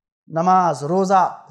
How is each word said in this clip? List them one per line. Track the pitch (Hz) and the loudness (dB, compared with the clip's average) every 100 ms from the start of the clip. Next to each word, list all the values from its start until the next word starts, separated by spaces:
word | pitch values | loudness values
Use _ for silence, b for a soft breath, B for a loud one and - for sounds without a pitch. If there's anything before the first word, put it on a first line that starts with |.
| _ _ - | _ _ -10
नमाज, | 160 180 185 175 135 | -4 2 2 0 -2
रोज़ा, | 143 190 190 190 151 - - | -4 -2 2 2 0 -4 -20